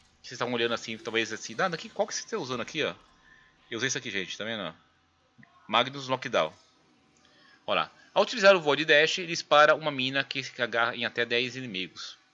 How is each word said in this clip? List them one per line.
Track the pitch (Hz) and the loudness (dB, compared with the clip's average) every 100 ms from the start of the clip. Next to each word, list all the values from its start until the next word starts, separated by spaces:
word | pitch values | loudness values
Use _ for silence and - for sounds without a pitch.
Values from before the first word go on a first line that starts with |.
| _ _ | _ _
Vocês | - | -18
estavam | 127 123 | -6 -4
olhando | 120 117 | 0 0
assim, | 110 - 110 | -2 -6 -10
talvez | 120 113 107 | -2 -2 -2
assim. | 107 - | -6 -10
Nada, | 117 185 165 | -4 -4 -4
aqui, | 220 | -10
qual | - 226 | -6 -4
que | - | -4
você | - | -8
tá | 220 | -8
usando | 131 123 | -6 -6
aqui, | 110 156 | -6 -4
ó? | 113 87 _ _ _ - _ _ _ | -4 -4 _ _ _ -20 _ _ _
Eu | 117 | -6
usei | 127 | -4
isso | 135 | -4
aqui, | 127 | -6
gente, | 98 87 - | -8 -8 -8
tá | 107 | -8
vendo? | 113 85 - _ _ _ _ _ _ - _ - | -6 -8 -10 _ _ _ _ _ _ -20 _ 0
Magnus | 110 131 143 131 | 0 0 -4 -6
Lockdown. | 127 127 104 80 - _ _ _ _ _ _ _ _ _ _ - | -6 0 0 0 -4 _ _ _ _ _ _ _ _ _ _ -2
Olha | 101 | -2
lá. | 78 - - | -2 -8 -2
Ao | - | 0
utilizar | 208 247 196 190 | 0 6 8 8
o | |
Void | 147 139 160 | 4 0 4
Dash, | 147 160 190 | 6 6 0
ele | 170 | -4
dispara | 165 - 147 151 147 | -8 4 6 8 6
uma | 156 | 0
mina | 139 131 139 | -2 -2 -2
que | 135 139 | -4 -6
se | 131 - | -8 -4
agarra | 120 113 117 120 | -2 0 0 -2
em | 113 | -4
até | - 117 | -2 0
dez | 120 123 123 | 0 -2 -6
inimigos. | 127 95 90 - - - _ | -8 -8 -8 -10 -16 -16 _